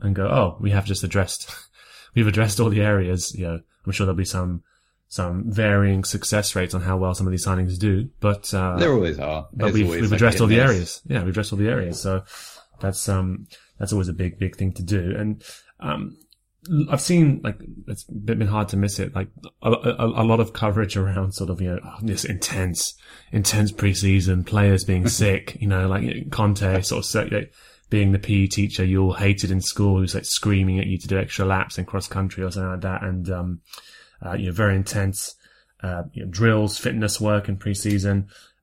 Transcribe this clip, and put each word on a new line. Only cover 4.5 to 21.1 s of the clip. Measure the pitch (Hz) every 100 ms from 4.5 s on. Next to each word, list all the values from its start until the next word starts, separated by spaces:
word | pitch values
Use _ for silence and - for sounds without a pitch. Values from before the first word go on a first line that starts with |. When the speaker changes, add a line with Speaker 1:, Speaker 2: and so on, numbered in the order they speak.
| 87 _ _ _ _ -
Speaker 1:
some | - 90 90 107
varying | 104 107 101 101 98
success | 95 104 - 104 104 98
rates | 90
on | 90
how | 90 92
well | 92
some | 90 92
of |
these | 92 -
signings | 92 90 90
do, | 104 95 135 -
but, | 104 101 - 98
uh, | 92 90
Speaker 2:
There | 170
always | 123 87 73
are. | 73 78 76
Speaker 1:
but | - 107
Speaker 2:
There's | 107
Speaker 1:
we've, | 92
Speaker 2:
always, | 85
Speaker 1:
we've | 107
Speaker 2:
like, | 101
Speaker 1:
addressed | 113 110
all | 110
the | 113
Speaker 2:
hit |
and | 135
miss. | 98
Speaker 1:
areas. | 87 - -
Yeah, | 131
we've | 90
addressed | 95 101
all | 98
the | 104
areas. | 117 87 82
So | 98 95 - - - - _ -
that's, | 98 95 -
um, | 95 92 95 - - _ -
that's | 101
always | 104 90
a |
big, | 85 90 -
big | 95 -
thing | 95
to | 92
do. | 90 101 87 -
And, | 107 110 - - _ -
um, | - - - - _ _ _ _ -
l-, | 151 151
I've | -
seen, | - 175 151 135
like, | 110 101 - - -
it's | 107
been, | - 107 104 113
been | 104
hard | 107 101
to | 98
miss | 101 98
it, | 95 95
like, | 95 - - -
a, | 120
a, | - 127 - 113
a | 110 113
lot | 113
of | 110
coverage | - 107 101 98 101
around | 95